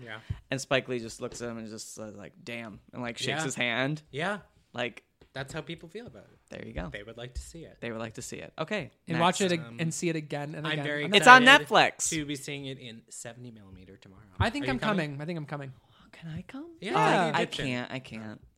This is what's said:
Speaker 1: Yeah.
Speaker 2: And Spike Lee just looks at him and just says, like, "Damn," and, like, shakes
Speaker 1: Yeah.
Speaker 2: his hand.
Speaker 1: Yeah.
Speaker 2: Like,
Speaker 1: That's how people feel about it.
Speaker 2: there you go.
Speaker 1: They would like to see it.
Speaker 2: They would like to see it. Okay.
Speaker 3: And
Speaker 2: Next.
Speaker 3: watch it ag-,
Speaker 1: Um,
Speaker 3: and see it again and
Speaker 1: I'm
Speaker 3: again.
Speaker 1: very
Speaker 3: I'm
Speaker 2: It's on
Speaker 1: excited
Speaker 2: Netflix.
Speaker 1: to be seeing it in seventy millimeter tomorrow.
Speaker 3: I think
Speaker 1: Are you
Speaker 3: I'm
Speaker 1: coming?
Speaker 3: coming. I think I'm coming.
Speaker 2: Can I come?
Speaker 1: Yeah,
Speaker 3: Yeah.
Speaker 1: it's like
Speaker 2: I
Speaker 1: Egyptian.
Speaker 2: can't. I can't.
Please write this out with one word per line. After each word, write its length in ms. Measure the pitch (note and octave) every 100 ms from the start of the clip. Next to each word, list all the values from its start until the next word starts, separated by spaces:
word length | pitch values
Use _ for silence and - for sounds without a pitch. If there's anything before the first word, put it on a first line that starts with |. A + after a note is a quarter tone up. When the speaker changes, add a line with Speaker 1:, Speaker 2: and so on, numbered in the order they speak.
Speaker 1:
Yeah. 140 | A#2 A2 - - -
Speaker 2:
And 100 | C3+
Spike 280 | - C3 C3
Lee 100 | B2
just 220 | A2+ -
looks 200 | B2 -
at 80 | A#2+
him 100 | A#2
and 100 | A2
just 260 | A2 -
says, 200 | - G#2+ G2+
like, 160 | F2 -
"Damn," 380 | - A#2+ A2+ G#2 -
and, 80 | A#2
like, 140 | A#2+ A#2
shakes 120 | C#3
Speaker 1:
Yeah. 140 | D3
Speaker 2:
his 100 | D3
hand. 480 | B2 B2 A#2 C3+ D3+ -
Speaker 1:
Yeah. 280 | C#3 F3+ G3+ - _ _
Speaker 2:
Like, 300 | A#2 B2 - _ _ -
Speaker 1:
That's 200 | C3 C3+
how 80 | D#3+
people 280 | D3 E3 E3
feel 180 | G#3+ A#3+
about 160 | A#2+
it. 140 | - _ -
Speaker 2:
there 160 | - A2
you 60 |
go. 160 | C3+ E3+
Speaker 1:
They 100 | G#2+
would 120 | G#2 A#2+
like 180 | B2+
to 60 | -
see 200 | - E3
it. 140 | A#2+ -
Speaker 2:
They 100 | A#2
would 80 | A2+
like 140 | A2+
to 80 | B2+
see 140 | - -
it. 140 | - -
Okay. 320 | D#3+ G#3+ B2 _ -
Speaker 3:
And 120 | E3
Speaker 2:
Next. 20 |
Speaker 3:
watch 200 | F3+ -
it 120 | F#3+
ag-, 80 | E3+
Speaker 1:
Um, 160 | D#3 A#2
Speaker 3:
and 160 | E3
see 140 | - E3+
it 80 | D#3+
again 380 | D3+ D3 D3 D#3+
and 100 | D3+
Speaker 1:
I'm 60 |
Speaker 3:
again. 100 | D#3
Speaker 1:
very 200 | C#3+ D3
Speaker 3:
I'm 100 | D3
Speaker 2:
It's 120 | G3+ B3+
on 160 | B3+
Speaker 1:
excited 240 | B3 C#4+ D3+
Speaker 2:
Netflix. 400 | G#3 - - -
Speaker 1:
to 140 | D#3+ C#3+
be 80 |
seeing 320 | C#3 D3+ C#3+ C3+
it 120 | C3+
in 240 | B2 A2+ -
seventy 440 | - A#2+ A#2 B2
millimeter 440 | A2 G2 F#2 F#2+ F#2+
tomorrow. 260 | - - - -
Speaker 3:
I 100 | G#3
think 140 | C#4+
Speaker 1:
Are 20 | C#4+
you 60 |
Speaker 3:
I'm 60 | B3+
Speaker 1:
coming? 300 | G#3+ G3 D3+
Speaker 3:
coming. 120 | C#3
I 20 | D3+
think 120 | E3+
I'm 80 | C#3+
coming. 260 | D3 C3+ C3 _ - -
Speaker 2:
Can 160 | - D#3+
I 120 | D#3+
come? 240 | - C4+ E4+ D#4+
Speaker 1:
Yeah, 100 | G3
Speaker 3:
Yeah. 60 | D#4 D#4 A3 E3
Speaker 1:
it's 40 |
like 20 | C#3+
Speaker 2:
I 60 |
Speaker 1:
Egyptian. 240 | - - C3
Speaker 2:
can't. 260 | B2 A#2+
I 60 | B2+
can't. 400 | - A2 A2 A2 -